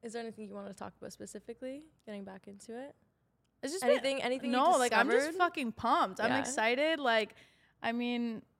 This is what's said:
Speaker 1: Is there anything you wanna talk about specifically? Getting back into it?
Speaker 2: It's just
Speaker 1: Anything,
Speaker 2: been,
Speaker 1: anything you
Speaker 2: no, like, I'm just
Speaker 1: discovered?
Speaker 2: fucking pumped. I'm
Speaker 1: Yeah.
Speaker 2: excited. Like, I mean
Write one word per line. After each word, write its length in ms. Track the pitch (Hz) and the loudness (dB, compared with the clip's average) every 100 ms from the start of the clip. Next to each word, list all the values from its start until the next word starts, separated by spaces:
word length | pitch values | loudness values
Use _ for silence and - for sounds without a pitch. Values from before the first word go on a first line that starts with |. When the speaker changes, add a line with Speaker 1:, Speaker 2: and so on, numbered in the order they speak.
Speaker 1:
Is 120 | 233 | -10
there 80 | 226 | -8
anything 260 | 226 214 214 | -8 -10 -12
you 60 | 202 | -12
wanna 180 | 196 | -12
talk 200 | 196 196 - | -10 -12 -12
about 140 | - | -16
specifically? 720 | - 208 214 - 233 254 269 320 _ - | -14 -14 -14 -14 -12 -10 -12 -16 _ -14
Getting 180 | 208 | -12
back 240 | 196 190 - | -12 -16 -18
into 260 | 202 - 226 | -20 -14 -14
it? 160 | 277 - _ _ _ _ _ _ | -14 -18 _ _ _ _ _ _
Speaker 2:
It's 120 | 269 | -8
just 100 | 349 | -2
Speaker 1:
Anything, 320 | 247 262 262 269 | 2 4 2 -2
Speaker 2:
been, 80 | 247 | -2
Speaker 1:
anything 240 | 262 254 | -2 0
you 40 | 247 | 4
Speaker 2:
no, 220 | 302 339 | 6 6
like, 160 | 247 | 6
I'm 140 | 226 240 | 4 6
just 80 | 247 294 | 4 2
Speaker 1:
discovered? 100 | 339 | 2
Speaker 2:
fucking 340 | 349 339 254 | 0 0 -6
pumped. 480 | - 226 285 247 185 | -2 2 2 2 0
I'm 80 | 220 | 0
Speaker 1:
Yeah. 100 | 254 | 2
Speaker 2:
excited. 640 | 262 262 220 247 302 320 | 0 0 2 2 2 2
Like, 340 | 269 226 214 - - _ _ _ | 2 2 0 -8 -20 _ _ _
I 80 | 233 | -4
mean 500 | 240 240 240 233 220 - _ | -2 -2 -2 -2 -6 -12 _